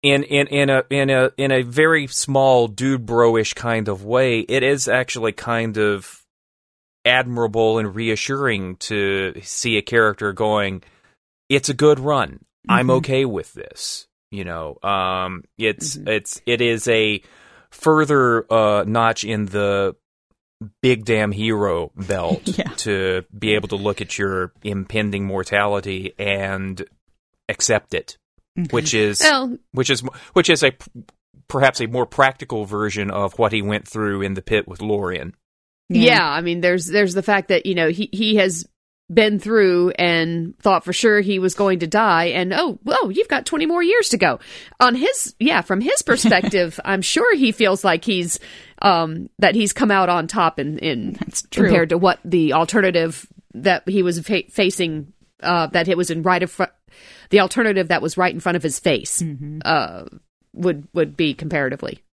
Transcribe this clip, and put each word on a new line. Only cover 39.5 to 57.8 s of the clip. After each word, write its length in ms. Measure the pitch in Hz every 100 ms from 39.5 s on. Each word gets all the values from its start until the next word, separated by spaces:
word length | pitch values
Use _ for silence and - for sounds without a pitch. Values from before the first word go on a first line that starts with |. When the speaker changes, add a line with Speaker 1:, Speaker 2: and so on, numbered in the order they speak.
| 220 190 175 175
Speaker 3:
and 680 | - 175 165 165 170 165 -
thought 240 | 208 185
for 80 | -
sure 300 | 175 226 208
he 180 | 196 190
was 140 | 185
going 260 | - 196 185
to 80 | 165
die, 380 | 208 220 165 175
and, 260 | 170 180
"Oh, 240 | 214 339 202
whoa, 240 | 220 523 240
you've 220 | 220 466
got 160 | 277 -
twenty 200 | 311 320
more 160 | 339
years 280 | 349 466 403
to 80 | 180
go." 220 | 175 123 - - - -
On 140 | 254 247
his, 380 | 349 539 - -
yeah, 220 | 247 202
from 180 | - 190
his 220 | 262 539
perspective, 760 | - - 226 185 202 196 175 -
<laughs> 40 | -
I'm 160 | 196
sure 320 | - 320 480
he 200 | 370 262
feels 320 | - 208 196 196
like 180 | 165
he's, 340 | - 185 175 - - - - -
um, 480 | 202 170 160 160 - -
that 160 | 196 214
he's 160 | 208
come 200 | - 240
out 180 | 196 180
on 180 | 175 165
top 320 | 214 165 -
in, 180 | 139 156
in 340 | 160 120 107
Speaker 2:
That's 300 | - - -
true. 240 | - - 185
Speaker 3:
compared 220 | 196 165
to 80 | 170
what 220 | 185 - 175
the 260 | 175 156
alternative 760 | 143 160 220 190 170 165 160 - - _
that 340 | 117 185 180 -
he 160 | 196
was 160 | 180 170
fa-, 240 | 160 196 -
facing, 640 | - 190 - 170 156 147 _ _ _
uh, 260 | - 175 160
that 200 | 180 170
it 80 | 175
was 160 | 175
in 100 | 165
right 220 | 170 180
of 80 | 175
fr-, 120 | - 185 _ _ _ - - -
the 100 | 196
alternative 480 | 185 - 226 196